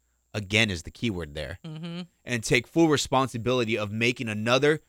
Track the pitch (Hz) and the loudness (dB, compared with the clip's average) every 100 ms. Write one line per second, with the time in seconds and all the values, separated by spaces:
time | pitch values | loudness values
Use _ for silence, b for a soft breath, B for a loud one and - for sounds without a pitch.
0 | _ _ _ 110 95 104 110 87 85 - | _ _ _ -8 0 2 4 0 -6 -6
1 | 120 90 76 73 69 95 160 156 170 170 | -4 -4 -8 -8 -10 -10 -12 -12 -12 -12
2 | 180 _ - 120 - 127 - 165 165 143 | -14 _ -8 -6 0 0 2 4 4 4
3 | - 131 131 120 110 127 110 110 104 110 | 2 0 0 -2 0 0 0 -2 -2 0
4 | 117 123 113 107 113 131 147 156 | 0 0 -4 -2 2 4 4 2